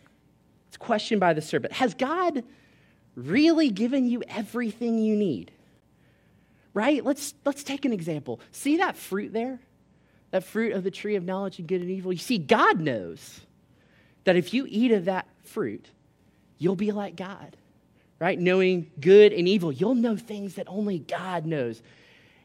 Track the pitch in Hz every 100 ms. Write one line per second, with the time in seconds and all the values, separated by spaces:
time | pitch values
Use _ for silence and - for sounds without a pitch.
0 | _ _ _ _ _ _ _ - - 220
1 | - 214 180 156 156 156 - - 254 -
2 | 269 339 349 277 - - _ _ _ _
3 | _ - 127 233 320 320 294 190 240 277
4 | 247 240 - 214 202 233 233 - 240 226
5 | 220 208 196 107 82 - _ _ _ _
6 | _ _ _ _ _ _ _ 202 240 285
7 | 240 285 - - 285 277 - 277 262 208
8 | 165 151 127 113 - - 277 330 359 -
9 | - 190 202 220 247 254 _ _ _ _
10 | _ _ _ 185 185 214 226 196 185 -
11 | 208 202 180 190 196 190 160 185 175 190
12 | 185 175 - 226 139 226 403 247 151 113
13 | 85 80 - - - _ _ _ _ _
14 | _ _ - 180 175 240 269 208 247 208
15 | 175 185 - _ - 226 131 - - _
16 | _ _ _ _ _ - 165 190 214 208
17 | 196 170 185 196 - - _ _ _ _
18 | _ - 170 175 175 190 185 180 160 -
19 | 156 202 208 175 175 208 165 127 202 254
20 | 233 214 - 208 196 196 175 190 208 175
21 | - 170 185 175 160 151 117 110 - _
22 | _ _ _ _